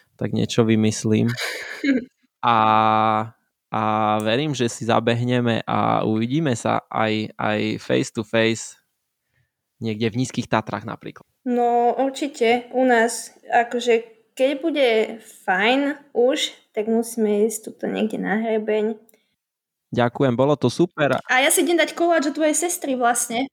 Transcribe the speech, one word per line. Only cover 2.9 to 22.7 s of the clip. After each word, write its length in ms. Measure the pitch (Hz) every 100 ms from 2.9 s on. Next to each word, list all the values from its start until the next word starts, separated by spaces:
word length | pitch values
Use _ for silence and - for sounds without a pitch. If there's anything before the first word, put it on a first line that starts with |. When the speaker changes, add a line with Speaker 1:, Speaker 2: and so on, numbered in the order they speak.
| 110 110 107 113 - _ _ _
Speaker 1:
a 120 | 110 107 107 107 107
verím, 320 | 107 120 156
že 140 | 123 117
si 160 | -
zabehneme 800 | 110 117 113 117 123 123 120 110
a 400 | - 110 110 113
uvidíme 520 | 113 110 117 147 160
sa 280 | 117 113 113 -
aj, 420 | - 110 110 107 -
aj 240 | 107 107 107 110
face 320 | - 127 131
to 120 | -
face 580 | 107 113 113 113 - - _ _ _ _ _ _ _ _ _ -
niekde 320 | 113 107 113
v 80 | 113
Nízkych 280 | 127 - 117
Tatrách 360 | 110 - 104
napríklad. 400 | 110 - 107 - _ _
Speaker 2:
No, 500 | 254 240 240 240 240 233
určite. 720 | 269 262 285 - 226 240 240
U 100 | 254
nás, 480 | 262 233 233 - - - -
akože, 480 | 240 233 240 240 226 226 _ _
keď 160 | - 262 285
bude 320 | 330 294 247 220 214 - - -
fajn 580 | - 185 214 269 285 302 -
už, 380 | - 247 302 - - _
tak 140 | - 214
musíme 600 | 226 226 - 214 208 220
ísť 140 | 220
tuto 220 | - - 214
niekde 320 | 190 214 -
na 200 | 185 208
hrebeň. 580 | 226 220 220 214 214 220 _ _ _ _ _ _ _ _ -
Speaker 1:
Ďakujem, 420 | 120 120 - 139
bolo 200 | 120 139 147
to 100 | 123
super. 540 | - 175 - 143 127
Speaker 2:
A 120 | - 254
ja 120 | 285
si 120 | 349
idem 160 | 285 339
dať 160 | 302
koláč 320 | - 339 330 285
od 80 |
tvojej 240 | 302 311 302
sestry 360 | 349